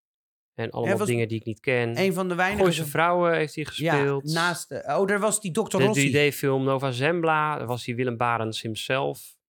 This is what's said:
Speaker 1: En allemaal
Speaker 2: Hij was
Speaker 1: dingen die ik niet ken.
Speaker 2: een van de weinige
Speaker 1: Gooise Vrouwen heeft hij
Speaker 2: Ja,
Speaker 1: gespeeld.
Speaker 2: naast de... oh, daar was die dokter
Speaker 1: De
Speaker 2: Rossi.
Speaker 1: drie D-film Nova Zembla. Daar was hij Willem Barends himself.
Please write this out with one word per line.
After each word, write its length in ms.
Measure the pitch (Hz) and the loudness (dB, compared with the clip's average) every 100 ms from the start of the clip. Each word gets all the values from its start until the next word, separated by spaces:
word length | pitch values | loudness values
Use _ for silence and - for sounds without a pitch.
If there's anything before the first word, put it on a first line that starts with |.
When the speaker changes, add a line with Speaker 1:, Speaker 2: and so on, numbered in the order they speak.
| _ _ _ _ _ | _ _ _ _ _
Speaker 1:
En 160 | - 113 | -8 -6
allemaal 180 | 120 117 | -2 0
Speaker 2:
Hij 80 | 196 | 0
was 100 | 123 | 0
Speaker 1:
dingen 200 | 120 110 | 0 0
die 100 | 113 | -4
ik 60 | |
niet 160 | 113 107 | -6 -4
ken. 380 | - 123 117 123 | 0 2 0 0
Speaker 2:
een 140 | 190 | 0
van 140 | 180 185 | 0 -4
de 60 | |
weinige 280 | 170 185 202 | -2 0 2
Speaker 1:
Gooise 220 | 185 160 151 | 2 2 -2
Vrouwen 500 | 156 170 180 175 160 | 2 2 4 4 2
heeft 180 | 151 | 0
hij 100 | - | -4
Speaker 2:
Ja, 60 | 147 | -8
Speaker 1:
gespeeld. 540 | - 160 143 139 139 | -2 2 2 2 0
Speaker 2:
naast 440 | 147 165 175 160 - | 0 0 0 -2 -8
de... 140 | 135 - | -8 -2
oh, 200 | 156 196 | 0 2
daar 120 | 202 | 2
was 200 | 214 - | 0 0
die 100 | 185 | -2
dokter 280 | 151 180 190 | -2 0 2
Speaker 1:
De 60 | |
Speaker 2:
Rossi. 260 | 135 139 139 | 4 4 4
Speaker 1:
drie 200 | 143 147 | 4 2
D-film 340 | - 139 135 | 2 0 0
Nova 260 | 135 135 139 | 2 0 -2
Zembla. 680 | 123 147 175 165 156 151 147 | 0 0 2 2 2 0 -2
Daar 80 | 117 | -4
was 180 | 120 - | -6 -4
hij 80 | |
Willem 220 | 117 127 117 | -4 -2 0
Barends 460 | 120 117 110 107 | 0 0 -2 -4
himself. 760 | 113 107 - 131 143 139 - - | -6 -6 -2 -2 -2 -6 -14 -20